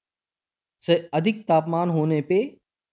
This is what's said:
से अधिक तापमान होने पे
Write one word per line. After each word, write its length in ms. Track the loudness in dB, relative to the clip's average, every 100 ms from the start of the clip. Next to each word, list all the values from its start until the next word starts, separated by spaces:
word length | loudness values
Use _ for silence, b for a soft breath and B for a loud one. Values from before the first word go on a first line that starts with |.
| _ _ _ _ _ _ _ _ 0
से 240 | 0 0
अधिक 340 | -2 -2 -2 0
तापमान 420 | 0 2 -2 -2
होने 320 | 0 0 0
पे 380 | 0 -2 -2 -8 _ _ _